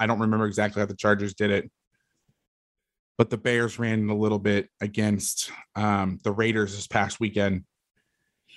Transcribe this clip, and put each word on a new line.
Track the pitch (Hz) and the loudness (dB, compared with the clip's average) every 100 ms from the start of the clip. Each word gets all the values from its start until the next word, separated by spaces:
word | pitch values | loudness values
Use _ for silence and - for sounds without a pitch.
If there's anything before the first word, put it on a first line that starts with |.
I | 110 | 0
don't | 110 | 2
remember | 110 110 107 | 2 2 0
exactly | 101 104 104 | 0 -2 0
how | 101 | -4
the | 98 | 0
Chargers | 104 101 101 | 2 2 0
did | - 104 | -2 0
it, | 98 - _ _ _ _ _ _ _ _ _ _ _ _ _ _ - | 0 -2 _ _ _ _ _ _ _ _ _ _ _ _ _ _ 0
but | 110 | 0
the | 113 | 0
Bears | 123 120 117 117 | 0 0 0 -2
ran | 117 110 107 | -2 0 0
a | 107 | 0
little | 107 104 | 0 0
bit | 104 101 - _ | 2 0 0 _
against, | 104 110 107 101 - - - - - 104 | -6 -2 0 0 -2 -6 -8 -12 -12 -4
um, | 107 101 95 92 | 0 0 0 -2
the | 113 | -4
Raiders | 101 113 110 101 | 0 0 0 -2
this | 101 - | -6 -2
past | 110 101 - | 0 0 -2
weekend, | 107 104 101 95 - _ _ _ _ _ _ _ _ | -2 2 2 0 -6 _ _ _ _ _ _ _ _